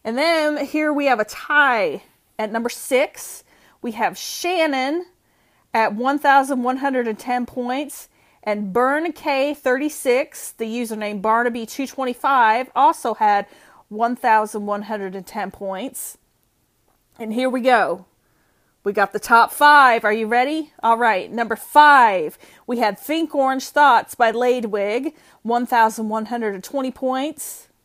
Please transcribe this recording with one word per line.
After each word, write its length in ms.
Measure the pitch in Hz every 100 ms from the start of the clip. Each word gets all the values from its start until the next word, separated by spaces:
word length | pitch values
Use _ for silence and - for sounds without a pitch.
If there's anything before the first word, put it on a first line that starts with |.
And 160 | 226 240
then 480 | 320 330 302 294 285
here 280 | 302 302
we 140 | 285 277
have 120 | 247
a 60 | 320
tie 800 | - - 294 285 233 175 143 _ _ _ -
at 140 | 214
number 160 | 233 233
six. 760 | - - 254 302 - - - _ _ _ _
We 100 | 240
have 240 | 220 202 180
Shannon 880 | - - 349 359 320 262 262 330 359 _ _ _ _ _ _
at 200 | 226 220
one 240 | 214 254 285
thousand 460 | 285 277 269 262
one 140 | 247 262
hundred 280 | 277 254 233
and 140 | 220
ten 260 | 247 247 240
points. 640 | 254 240 262 294 - - _ _ _
And 280 | - 208 202
Burn 400 | 185 254 294 339
K 420 | - 320 269 285
thirty-six, 960 | 294 254 262 302 - 269 247 311 - -
the 120 | - 226
username 560 | 240 233 220 208 208
Barnaby 440 | 214 226 240 233 220
two 200 | - 269
twenty-five, 840 | - 254 247 277 269 226 226 262
also 420 | 240 294 330 240 214
had 300 | 214 202 202 - _ _ _
one 260 | 208 233 247
thousand 520 | 247 220 214 214 208
one 160 | 208
hundred 320 | 208 214 190 190
and 120 | 185
ten 240 | 233 190
points. 680 | - 196 190 247 - - - _ _ _ _ _ _ _ _ _ _
And 140 | 220
here 160 | 226 262
we 100 | 254
go. 460 | 247 233 165 180 - _ _ _ _ _ _ _ 202
We 80 |
got 200 | 202 196
the 60 | 208
top 320 | - 233 226
five. 540 | - 294 294 262 226 208
Are 80 |
you 140 | 220 220
ready? 440 | 240 262 311 302 -
All 120 | 226 226
right. 360 | 240 190 -
Number 240 | 226 226 208
five, 840 | - 294 294 285 233 190 151 - - _ -
we 100 | 240
had 220 | 220 196
Think 340 | - 320 320
Orange 360 | 285 262 262 -
Thoughts 440 | 294 285 233 -
by 180 | - 226
Laidwig, 840 | 226 247 254 220 202 202 233 294 - _ _
one 240 | 220 240 247
thousand 420 | 240 226 226 214
one 200 | 220 214
hundred 260 | 240 220
and 100 | 196
twenty 280 | - 277 262
points. 760 | - 262 262 294 302 - - _ _